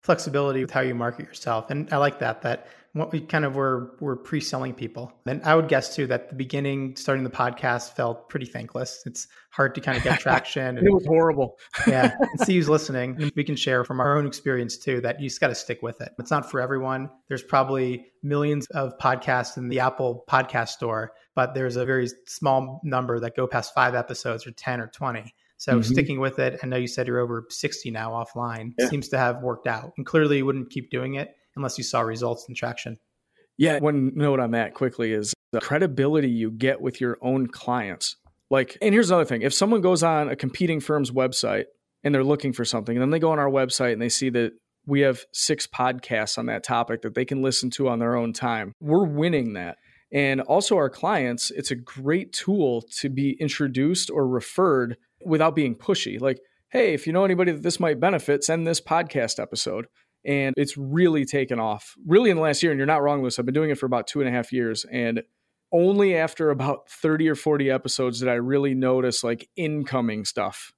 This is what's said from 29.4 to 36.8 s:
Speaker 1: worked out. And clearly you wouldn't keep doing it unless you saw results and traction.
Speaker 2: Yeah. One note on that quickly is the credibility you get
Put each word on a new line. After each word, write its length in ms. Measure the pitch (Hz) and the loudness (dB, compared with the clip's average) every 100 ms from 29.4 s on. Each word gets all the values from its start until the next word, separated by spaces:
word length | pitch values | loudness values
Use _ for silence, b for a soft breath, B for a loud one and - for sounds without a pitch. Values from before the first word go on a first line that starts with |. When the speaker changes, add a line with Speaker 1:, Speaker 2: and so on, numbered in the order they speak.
Speaker 1:
worked 240 | 127 117 120 | -6 -4 -4
out. 260 | 113 117 - | -6 -8 -12
And 100 | - | 0
clearly 320 | 165 151 143 | 2 4 2
you 80 | 135 | 0
wouldn't 260 | 135 123 | -2 -6
keep 180 | 135 120 | -12 -8
doing 240 | 127 131 139 | -6 -6 -8
it 200 | 147 _ _ - | -10 _ _ -8
unless 220 | 135 - | -8 -6
you 60 | |
saw 160 | 120 123 | -4 -2
results 440 | 113 113 120 117 - | -2 -2 -4 -4 -8
and 80 | 117 | -8
traction. 400 | 120 120 - 113 _ _ _ _ _ - | -8 -8 -12 -14 _ _ _ _ _ 0
Speaker 2:
Yeah. 200 | 156 147 | 2 4
One 320 | 147 147 131 135 | 2 2 0 2
note 240 | 147 135 | 2 2
on 120 | 120 | 2
that 220 | 117 110 | 0 -2
quickly 380 | - 127 - 113 | -2 -4 -2 -2
is 220 | 107 104 - _ | 0 -2 -6 _
the 80 | 113 | -4
credibility 720 | - 147 180 131 139 156 139 | 0 0 0 2 2 2 2
you 200 | 117 110 | 0 -2
get 320 | 110 131 135 | 0 0 0